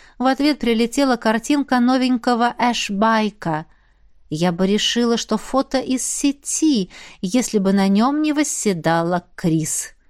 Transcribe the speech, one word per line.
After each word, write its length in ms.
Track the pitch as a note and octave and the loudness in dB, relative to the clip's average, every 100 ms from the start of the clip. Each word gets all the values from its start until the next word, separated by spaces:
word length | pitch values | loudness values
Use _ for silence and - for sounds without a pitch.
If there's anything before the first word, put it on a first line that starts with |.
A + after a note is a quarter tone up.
| - - | -20 -4
В 80 | B3 | -2
ответ 340 | C4 C#4+ D4 | 2 0 0
прилетела 560 | A#3+ A3 A#3 C4 C#4 A#3 | 0 0 0 0 0 2
картинка 640 | A3+ A3 - D4 C4+ B3+ | 0 -2 0 -2 0 2
новенького 760 | A#3+ C4 B3+ B3 B3+ A#3+ A#3+ A#3+ | 2 2 2 0 0 0 0 0
Эшбайка. 1080 | A#3+ A#3 - G3 A3 A3 G#3+ G3+ F3 D#3 D#3+ _ _ _ - - - | -2 -2 -4 0 2 2 0 -4 -6 -6 -6 _ _ _ -20 -20 -10
Я 220 | D3+ F3 | -2 -2
бы 160 | F3 F#3+ | 0 0
решила, 480 | G#3 - A#3 A#3+ A#3 | 0 0 0 0 0
что 220 | - G#3+ | -2 -6
фото 400 | - C4 C4+ C4 | -2 -2 -2 -4
из 260 | - B3+ - | -2 -4 -4
сети, 840 | - C#4 C#4 - - D#4+ C4 F3+ - - - | -2 -2 -2 -6 -2 2 2 0 -8 -20 -10
если 380 | F#3 A#3+ A#3+ G#3+ | -2 -2 0 0
бы 140 | F#3+ | 2
на 160 | G3 G3 | 2 4
нём 340 | G3 A#3+ D4 | 4 2 2
не 100 | D4+ | 0
восседала 920 | D4 D4+ - G#3+ F3+ D#3 E3 E3+ F3 - | 0 -2 -2 -2 -2 0 0 0 -2 -4
Крис. 540 | - F3 D#3+ D#3+ - - - _ | -4 0 0 -2 -6 -10 -16 _